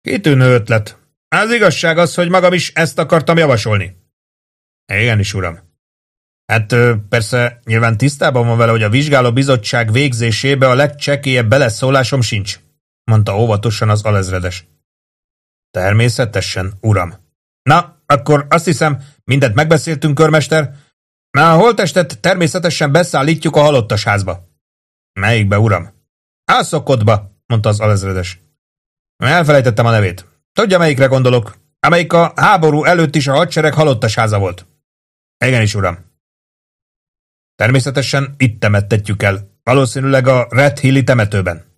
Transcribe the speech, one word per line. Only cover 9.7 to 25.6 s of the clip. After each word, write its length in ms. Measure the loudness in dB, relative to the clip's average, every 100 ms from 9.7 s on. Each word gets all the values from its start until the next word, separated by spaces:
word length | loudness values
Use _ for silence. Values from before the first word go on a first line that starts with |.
| -4 -2
végzésébe 760 | 0 -2 -2 -4 -2 -2 0 2
a 60 |
legcsekélyebb 760 | 2 0 -2 -6 -4 -2 -2 2
beleszólásom 720 | 2 2 -2 0 0 0 -2
sincs", 400 | -2 -4 -8 -12 _ _ _ _
mondta 340 | 0 0 2 0
óvatosan 500 | 0 0 -2 -4 -2
az 140 | -2
alezredes. 640 | 0 -2 -2 -6 -6 -10 _ _ _ _ _ _ _ _ _ _ _
"Természetesen, 1040 | -6 0 2 0 0 -4 -4 -6 -8 -10 -6
uram. 340 | -2 0 -2 -10 _ _ _ _
Na, 400 | 0 0 0 _ _
akkor 400 | -2 2 0 2
azt 160 | -2
hiszem, 380 | 0 -2 -2 -4 -10 _
mindent 300 | -4 0 0
megbeszéltünk, 600 | 0 2 0 0 -4 -2
körmester. 600 | 2 2 2 0 -2 -2 -10 _ _ _ _ _
Na, 220 | 2 4
a 40 | 6
holttestet 640 | 4 2 -2 0 -2 -2
természetesen 720 | -2 0 -2 -2 -4 -2 0
beszállítjuk 640 | 0 0 0 0 0 0 2
a 40 |
halottas 440 | 4 2 0 -4
házba." 440 | -2 -2 -2 -10 _ _ _ _ _ _ _ -6
"Melyikbe, 380 | 0 0 2
uram?" 360 | 2